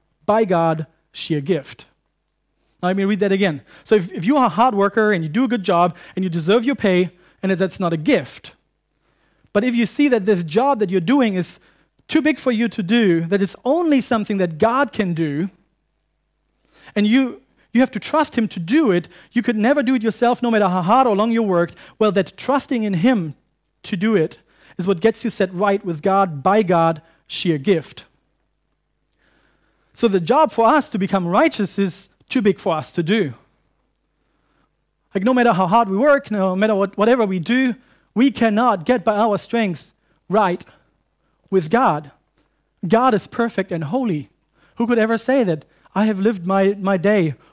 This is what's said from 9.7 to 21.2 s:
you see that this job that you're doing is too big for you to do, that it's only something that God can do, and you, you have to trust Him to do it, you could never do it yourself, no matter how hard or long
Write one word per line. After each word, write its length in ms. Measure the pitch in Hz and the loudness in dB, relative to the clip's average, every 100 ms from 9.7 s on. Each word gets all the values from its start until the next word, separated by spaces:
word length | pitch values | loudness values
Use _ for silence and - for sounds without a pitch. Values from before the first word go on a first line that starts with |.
| 233 | 0
you 100 | 233 | -2
see 220 | - 285 | 0 2
that 160 | 240 190 | 2 2
this 180 | 196 | 0
job 360 | 170 160 269 269 | 0 0 0 0
that 100 | 196 | 0
you're 120 | 185 | -2
doing 340 | 165 285 233 185 | 0 2 2 -2
is 240 | 175 - _ _ _ _ - | -6 -10 _ _ _ _ -4
too 140 | 311 | 0
big 180 | 302 277 | 0 0
for 120 | - | -2
you 180 | 220 233 | -2 -2
to 140 | - | -4
do, 380 | 175 233 214 165 165 | -2 2 2 2 0
that 160 | 196 | -2
it's 140 | 190 - - | -2 -4 -2
only 340 | 311 339 285 | 0 2 0
something 380 | - 226 208 202 | 0 -2 -2 -2
that 200 | 180 156 | -2 0
God 340 | 214 247 277 | 0 2 -2
can 200 | - 196 | -2 -4
do, 360 | 165 160 143 185 - _ _ _ _ _ _ _ _ _ _ _ _ - - | -2 -2 -2 -6 -8 _ _ _ _ _ _ _ _ _ _ _ _ -8 -2
and 100 | 208 | 2
you, 360 | 240 262 - _ _ _ | 2 0 -4 _ _ _
you 100 | 233 | 0
have 100 | 254 | 0
to 80 | 214 | -2
trust 360 | - 302 294 - | -4 -2 0 -2
Him 120 | 220 | -4
to 120 | - | -4
do 320 | 165 277 294 | -2 0 2
it, 180 | 175 160 - - | 0 -2 -12 -6
you 100 | 233 | -4
could 140 | 240 220 | -2 0
never 260 | 214 294 | 2 2
do 120 | 240 262 | 0 0
it 60 | |
yourself, 400 | 220 - 240 240 | -2 0 0 0
no 80 | 240 | 0
matter 180 | 226 196 | 2 2
how 140 | 185 | 0
hard 240 | 175 247 262 | 2 4 4
or 100 | |
long 160 | 202 | 2